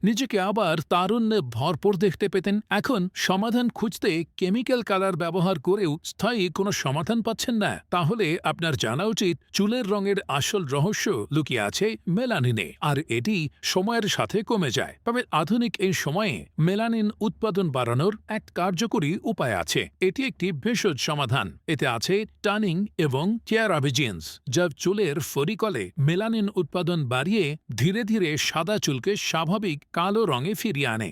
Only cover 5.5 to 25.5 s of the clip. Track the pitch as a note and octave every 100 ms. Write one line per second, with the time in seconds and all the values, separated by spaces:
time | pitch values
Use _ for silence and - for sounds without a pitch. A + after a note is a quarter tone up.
5.5 | F3+ D3+ G3+ F#3 D3 - - G#3 A#3+ F3+
6.5 | D#3+ G3 F3+ C#3+ C#3 E3 A#3 A3 A3 -
7.5 | A#3 F#3 G#2 - F3+ D#3+ A3+ F3 E3+ D#3
8.5 | D3+ E3 C#3+ A#2 B2 G#3 A3 F#3+ E3+ _
9.5 | - G3+ B3 G#3+ G#3 G3 G3 - C#3 -
10.5 | G#3 D#3 C#3 D#3+ G#3+ - C#3+ G2+ C#3+ D3+
11.5 | A#2 G#2 - G#3 G#3+ - F3+ B3+ G3+ B2
12.5 | A2 D#2+ - D3+ C#3 - A2+ A#2+ G#3 D3+
13.5 | _ - F#3 G3 A#3 G#3 - A2+ G3+ A3+
14.5 | A3+ D3+ A#2 E2+ - - A#3+ B3 D#3 D#3
15.5 | A#3 A#3+ - F#3+ E3+ - D#3+ G#3+ G#2+ D#2
16.5 | - D#3 G3+ A3+ A3+ G#3 - G#3+ - A3
17.5 | F#3+ F3+ C3 A#2+ A#2+ F3 G#3+ - G#3+ -
18.5 | - F3+ F3 A3 A3+ D3 F#3 - G#3 C#3
19.5 | G2 E2 D3 G2 _ F#3 F#3+ C4 - F3+
20.5 | D#3 G#3 A#3+ G3+ C#3 - D3 C3+ C3 G2
21.5 | - - D#3+ C#3+ A#2 - G3 A3 _ G3+
22.5 | G#3 G#3+ E3 G#3 - D#3 C3 F3 A3+ -
23.5 | A3 A3 D#3+ C#3 B2+ B2+ F2 D#2 - -
24.5 | C3 F3 - F3 G#3 G3 C#3+ C3+ - D3+